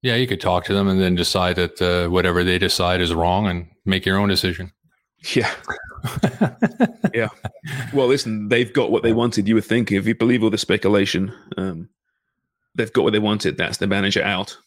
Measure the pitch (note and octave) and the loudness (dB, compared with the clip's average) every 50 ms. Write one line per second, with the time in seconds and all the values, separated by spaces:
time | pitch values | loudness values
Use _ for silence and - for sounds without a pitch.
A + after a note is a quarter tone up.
0 | - B2+ A#2 A#2 B2+ B2 G#2 F#2 - G2+ F2+ F2+ - - G2+ G2 G2 G2 F#2+ F#2+ | 0 0 0 0 0 0 -2 -2 0 0 0 0 0 0 0 2 2 2 2 2
1 | F#2+ F2+ F2+ F2 F2 - - G2 F#2 F2+ F2+ F2+ F2+ E2+ - - F2+ F2+ F2 F2+ | 2 2 2 2 0 0 0 0 0 0 2 0 0 -2 -2 -2 0 0 2 2
2 | F2 E2+ F2 F2+ F2 F2+ F2 F2+ F2+ F2+ F2+ F2+ F#2+ F2 - - F#2 F2 F2+ F#2 | 0 0 0 2 2 2 2 2 2 2 2 2 2 0 0 0 0 0 2 0
3 | F2+ E2 E2+ E2 E2 F2 F2+ F#2+ G#2+ G2+ F2+ F2 F2 E2 _ _ _ - F#2+ F#2+ | 0 0 0 0 0 0 0 0 0 0 -2 -4 -6 -10 _ _ _ -2 -2 0
4 | F#2 F#2+ F#2+ G2 G2+ G2+ F#2+ F2 - F#2 F2 E2+ F#2 F#2 _ _ _ _ _ _ | 0 0 0 2 2 2 0 0 0 -2 -4 -4 -10 -14 _ _ _ _ _ _
5 | _ _ _ _ - - - C3 A2 - - - - - - - - - - - | _ _ _ _ -10 -4 -2 -2 -2 -2 -6 -8 -10 -12 -12 -12 -10 -18 -18 -10
6 | - - - - - D3+ - - A3 C#3+ - - - - - - B3+ - - - | -10 -8 -6 -2 -2 -2 0 0 -2 -2 0 -2 -4 -4 0 0 -2 -2 -2 -4
7 | - G3+ - A2+ A2+ G#2+ - - _ - - - _ D#3 - C3+ B2 - - C#3 | -4 -2 -2 -2 -4 -4 -6 -10 _ -14 -14 -14 _ -10 -8 -8 -8 -2 0 2
8 | C3 A#2+ C3+ C#3+ - A2+ A2 G#2+ G#2 G#2 A2+ A#2 B2 A2 - - B2 - G#2+ A2+ | 4 4 4 2 0 -4 -6 -6 -2 0 2 2 2 0 0 0 0 2 0 2
9 | - A#2 A2+ A2+ A#2+ A#2+ A2+ - G2+ G2 A2+ A2 G2+ - A2 A#2+ A#2 - G2+ G2 | 2 2 2 4 2 0 0 0 0 2 2 2 2 2 0 0 0 2 0 0
10 | G2 A2 A2+ - A#2 A#2 B2 B2 G#2+ A2 G2+ G#2 - - F#2+ G#2 - G2 G#2 G2+ | 2 0 0 2 2 2 2 2 2 0 0 -2 -2 -2 -2 0 2 2 2 2
11 | G2 G2 - F#2 F#2+ G2 A#2 - - - - - F#2+ F#2+ F2 E2 F2 - _ _ | 2 2 0 -2 -2 -4 -6 -12 -16 -14 -10 -8 -6 -6 -8 -10 -14 -16 _ _
12 | _ _ _ _ _ _ _ _ _ _ _ _ _ _ _ - A#2 A2 - B2+ | _ _ _ _ _ _ _ _ _ _ _ _ _ _ _ -4 -4 -2 0 2
13 | - - G#2 G#2+ G#2+ G#2+ G#2 G#2 - F#2+ - - E2+ E2+ - - - G2+ F#2+ G2 | 2 2 2 2 2 0 0 0 -2 -4 -2 -2 -4 -4 -4 -4 -2 -2 0 0
14 | G2 G2 G2 - - G#2 G2+ F2+ G2+ - - - _ | 0 0 0 0 0 0 -2 -2 -4 -8 -10 -20 _